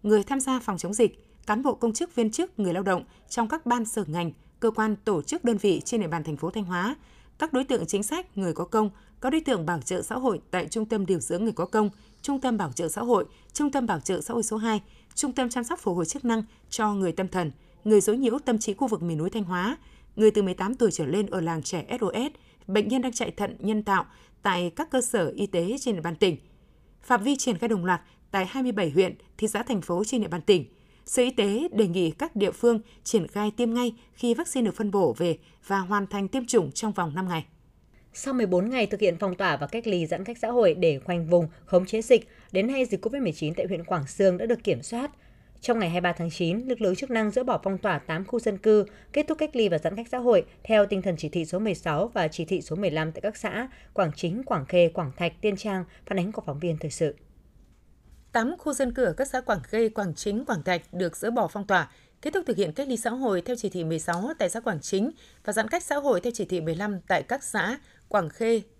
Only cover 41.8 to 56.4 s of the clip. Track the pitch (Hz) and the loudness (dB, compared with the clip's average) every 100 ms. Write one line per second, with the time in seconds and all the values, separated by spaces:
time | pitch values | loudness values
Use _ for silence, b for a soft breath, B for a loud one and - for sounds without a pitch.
41.8 | 185 214 220 233 B B B 185 220 269 | 2 -4 6 6 B B B 0 2 0
42.8 | 247 185 220 277 220 156 151 165 156 180 | 0 0 -2 -2 -2 -2 -4 -2 -4 -4
43.8 | 170 175 139 - 196 180 226 233 - 131 | -2 -4 -4 4 4 4 0 0 0 -2
44.8 | - 233 285 b b b b b - 226 | -2 -6 -6 b b b b b -2 0
45.8 | 180 175 175 170 170 - 170 202 262 247 | 2 0 0 -2 -4 -2 0 0 -2 0
46.8 | 202 185 277 233 214 226 254 202 196 190 | 0 0 -2 0 0 0 0 0 -2 -2
47.8 | 208 151 - 160 190 240 220 196 220 214 | -2 -2 -4 -6 -2 -2 -2 0 4 4
48.8 | 196 B B 285 302 311 302 254 208 160 | 4 B B -2 0 -2 -2 2 2 2
49.8 | 160 202 233 254 247 208 - b - 220 | 0 -4 -6 -2 4 4 4 b 2 4
50.8 | 202 196 190 165 151 175 156 180 214 170 | 4 2 -2 -2 -2 -4 -2 -2 -2 -2
51.8 | 170 151 220 220 160 - 156 185 - 156 | -2 0 0 0 -2 -2 -2 -4 -2 -2
52.8 | 196 151 160 160 202 214 214 190 262 B | 0 0 -2 -2 -6 -4 -6 -4 -8 B
53.8 | B - 175 - 175 202 262 175 135 180 | B 0 0 0 -4 -4 -2 -4 2 6
54.8 | 170 165 151 - 170 - 214 196 220 190 | 6 4 -6 -2 -4 -2 -4 -2 -4 -4
55.8 | 170 b - 196 180 220 | -6 b -4 -2 -2 -4